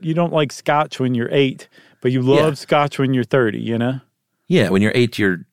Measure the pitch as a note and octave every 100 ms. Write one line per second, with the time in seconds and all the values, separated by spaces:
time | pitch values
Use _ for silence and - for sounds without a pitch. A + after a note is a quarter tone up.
0 | D#3+ D#3+ E3+ D#3+ D3 - - D3 D3+ -
1 | B2+ A#2+ A#2 C#3+ C3+ - - _ _ _
2 | B2+ C3 B2+ C#3+ D#3 C#3 - D3+ D3 -
3 | C3+ B2+ A#2 C#3 A2+ A#2 A2+ A#2 A#2+ C3+
4 | _ _ _ _ - F3 F#2 F#2+ G#2+ B2+
5 | A#2+ - G2+ E2+ -